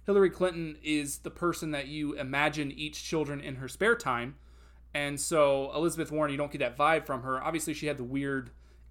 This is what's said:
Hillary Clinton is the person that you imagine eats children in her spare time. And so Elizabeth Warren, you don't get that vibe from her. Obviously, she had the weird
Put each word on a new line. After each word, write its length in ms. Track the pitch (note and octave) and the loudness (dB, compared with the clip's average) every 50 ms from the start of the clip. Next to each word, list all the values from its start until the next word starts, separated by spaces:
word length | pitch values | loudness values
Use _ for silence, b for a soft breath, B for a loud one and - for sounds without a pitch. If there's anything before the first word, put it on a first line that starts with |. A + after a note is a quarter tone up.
| b | b
Hillary 240 | - G3+ G3+ G3 F3 | 4 6 6 6 6
Clinton 460 | F#3 - F3+ F#3 E3+ E3+ E3 D#3 D3+ - | 4 2 0 0 0 -2 -6 -6 -8 -6
is 360 | - D3+ D3+ D3 D3 D3 - - | -2 0 0 0 0 -2 -6 -8
the 120 | - D#3 | -8 -12
person 400 | - - F3 E3+ D#3+ - E3+ D#3 | -6 -2 -2 -2 -2 -2 -4 -4
that 160 | D3+ C#3 C3+ | -4 -4 -4
you 280 | C3+ D3+ D3+ D3 C#3+ D3 | -6 -6 -4 -4 -4 -4
imagine 580 | - C#3 C3 C3+ C#3 D3 D3+ C#3 D3+ D3 C#3 | -4 -6 -2 0 2 2 2 2 -2 -4 -4
eats 280 | - - D3+ D3+ D3 - | -6 -6 -8 -8 -8 -10
children 400 | - - E3+ D#3+ D3+ C#3 D3 C#3 | -6 -2 0 0 0 -2 -4 -6
in 160 | D3 C#3 C3+ | -6 -8 -8
her 120 | B2+ C3 A#2+ | -8 -10 -10
spare 260 | - - F#3+ A3 A#3 | -4 0 2 2 2
time. 400 | A3+ - C#3 B2 A#2+ A#2+ C3 C#3+ b b b b b b b b b b - - | 2 2 -2 -2 0 -2 -6 -8 b b b b b b b b b b -8 -6
And 260 | D3 C#3+ C#3+ D3 C#3 | -4 -4 -4 -4 -4
so 500 | - - F3 D#3 D3 C#3 C#3 C3+ C3+ C#3 B2+ | -2 2 6 6 8 8 6 4 0 -2 -2
Elizabeth 360 | D3 E3 E3+ D#3+ E3 C3+ B2+ | 0 0 0 0 0 -4 -2
Warren, 220 | D3+ D#3 D3+ D3 | 0 0 0 0
you 60 | C#3 C#3+ | 0 -2
don't 120 | D3 C#3+ | -2 -2
get 80 | - C#3+ | -2 -2
that 180 | C3+ A#2+ A#2+ | -2 -2 2
vibe 300 | C3 D3 D#3 E3 D#3 C#3+ | 2 4 4 4 4 2
from 160 | - C#3 B2+ | -2 -4 -4
her. 180 | B2 C3 C3 C3 | -2 -4 -4 -2
Obviously, 340 | C3+ D#3 E3 D#3+ - E3 D3+ | -2 -2 -2 -2 -2 -4 -4
she 120 | - D#3 | -4 -4
had 120 | D3 C#3+ C3 | -4 -4 -4
the 60 | B2 | -4
weird 460 | A#2+ C3+ C#3 C#3+ C#3+ C#3 C3+ B2+ B2 b b b b b b b b | -4 -2 -2 -2 0 -2 -2 -4 -8 b b b b b b b b